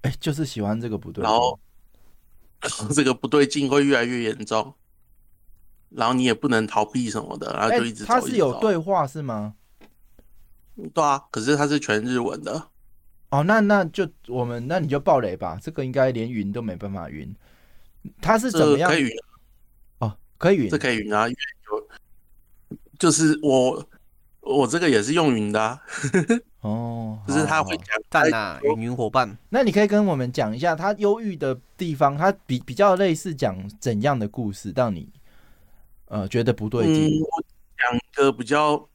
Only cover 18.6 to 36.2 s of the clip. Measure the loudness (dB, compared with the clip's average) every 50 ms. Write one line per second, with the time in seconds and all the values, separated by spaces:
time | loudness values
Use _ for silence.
18.6 | 4 6 6 4 4 2 2 2 0 -2 -4 -8 -14 _ -20 -20 _ _ _ _
19.6 | _ _ _ _ -20 -20 _ _ -6 -6 -6 -8 -20 -20 _ _ 2 4 4 4
20.6 | 2 0 -2 0 0 0 -2 -2 -2 0 0 2 2 0 -2 -8 -12 -14 -14 _
21.6 | -10 -8 -6 -6 -6 -10 -20 -20 _ _ -20 -20 _ _ -20 -20 _ _ -20 -20
22.6 | -18 _ -18 -18 -18 -20 -6 0 2 2 4 4 4 2 2 2 2 2 4 4
23.6 | 4 2 0 -4 -10 _ -20 -20 _ -20 _ _ _ _ _ _ -6 -2 2 2
24.6 | 2 2 2 2 2 4 4 4 2 2 2 2 4 4 2 2 0 0 0 0
25.6 | 0 0 -2 -6 -14 -14 -10 -6 -6 0 0 0 2 2 0 0 0 _ -20 _
26.6 | -6 -6 -4 -4 -4 -6 -6 -8 -8 -8 -10 -10 -6 -2 0 0 0 2 0 0
27.6 | 0 -2 -4 -8 -6 -6 -6 -6 -6 0 2 2 4 4 2 0 -4 -4 -8 -2
28.6 | -2 -2 0 0 -2 -6 -4 -4 -4 0 2 0 0 0 -4 -16 _ -2 0 2
29.6 | 2 4 4 4 2 4 4 2 2 2 0 0 -2 -4 -2 -2 -2 -2 -2 -2
30.6 | 0 0 0 0 -2 -4 -2 0 2 2 2 2 -2 -6 -6 -4 -4 -4 -4 -4
31.6 | _ _ _ -8 -6 -6 0 2 2 2 2 2 0 0 0 0 _ -6 -6 -6
32.6 | -4 -8 0 4 4 4 6 4 2 0 0 -2 -4 -8 -6 -2 -2 -2 -2 -4
33.6 | -10 -14 -14 -6 -4 -2 -2 0 0 0 0 0 -2 -6 -6 -6 -6 -6 -6 -8
34.6 | -12 -8 -2 0 0 0 -2 -6 -10 -16 -20 -20 -20 -20 -20 -20 -20 -20 -20 _
35.6 | -20 -20 -20 -20 -20 -20 -20 -20 -18 -10 -8 -6